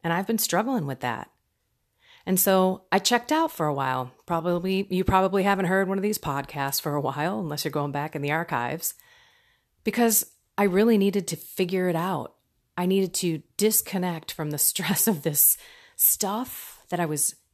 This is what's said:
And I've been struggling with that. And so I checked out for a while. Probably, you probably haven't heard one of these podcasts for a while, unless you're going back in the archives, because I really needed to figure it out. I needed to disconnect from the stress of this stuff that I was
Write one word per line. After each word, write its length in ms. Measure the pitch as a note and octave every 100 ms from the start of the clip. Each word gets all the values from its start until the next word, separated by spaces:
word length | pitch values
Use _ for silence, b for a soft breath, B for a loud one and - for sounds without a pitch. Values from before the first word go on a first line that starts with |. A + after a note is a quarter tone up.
And 100 | E3+
I've 140 | E3+ G3
been 100 | A3+
struggling 480 | - E3+ A3+ B3+ C#3+
with 140 | C3
that. 320 | B2 A#2 - _ _ _ _ _ _ b b b -
And 140 | F#3
so 440 | G3 F#3+ F#3 F#3 _
I 80 | G3+
checked 320 | G#3 A#3+ A#3+
out 200 | D#4 D#4+
for 160 | - D3+
a 60 |
while. 380 | C#3 C3 B2+ B2+ _ -
Probably, 640 | E3+ E3 F3 F#3 F#3+ G3
you 140 | F#3
probably 400 | F#3 F#3+ F#3+ G3
haven't 220 | G3 G3 F3
heard 220 | F#3+ F#3
one 100 | G3
of 60 |
these 140 | G#3 G#3
podcasts 640 | D#3 C#3 C#3 D3+ C#3 C3+
for 140 | D#3 D3
a 60 |
while, 380 | C3 C#3 D#3+ G#3+
unless 240 | E3 D3
you're 80 | D3+
going 200 | D3 C#3+
back 240 | C#3 D3 D3+
in 60 |
the 100 | C#3+
archives, 640 | D#3 E3+ C3+ A#2+ E3 - - b b b b b b b _
because 480 | - A3 A#3 G#3+ - _ _ -
I 60 |
really 340 | G3+ F#3 A3+ A3
needed 300 | G3 G3+ E3+
to 80 | D#3+
figure 520 | - - F#3 F#3 F3+
it 80 | E3
out. 380 | F3+ D#3+ A2+ _ _ _ _ -
I 100 | F3+
needed 260 | F#3+ F#3 -
to 280 | F3+ D#3+ - -
disconnect 760 | G#3+ G#3+ - F#3+ F3+ E3 -
from 200 | - D3+
the 60 | D3
stress 500 | - - D#3+ F3+ -
of 140 | E3+
this 360 | D#3 D3 - - B B B -
stuff 880 | - - G3 G#3+ C4 - - - _
that 100 | F3
I 60 | E3
was 300 | D3+ - - _